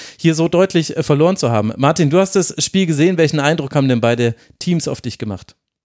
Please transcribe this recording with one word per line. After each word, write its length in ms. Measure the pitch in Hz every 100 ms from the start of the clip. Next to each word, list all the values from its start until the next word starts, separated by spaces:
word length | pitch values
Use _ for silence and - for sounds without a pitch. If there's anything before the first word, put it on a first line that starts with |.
| - -
hier 160 | 165
so 140 | 156 165
deutlich, 500 | 175 190 170 151 -
äh, 40 |
verloren 360 | - 143 170 196
zu 120 | 123
haben. 220 | 113 107 -
Martin, 320 | 139 165 147
du 80 | 175
hast 180 | 190 196
das 180 | 160 -
Spiel 260 | - 190
gesehen. 320 | 175 147 170 175
Welchen 240 | 151 156
Eindruck 340 | 143 165 135
haben 140 | 147 135
denn 140 | 120
beide 320 | 117 120 117 117 _ _
Teams 280 | 180 170 147
auf 140 | 139
dich 160 | 120 -
gemacht? 400 | 110 95 - _ _ _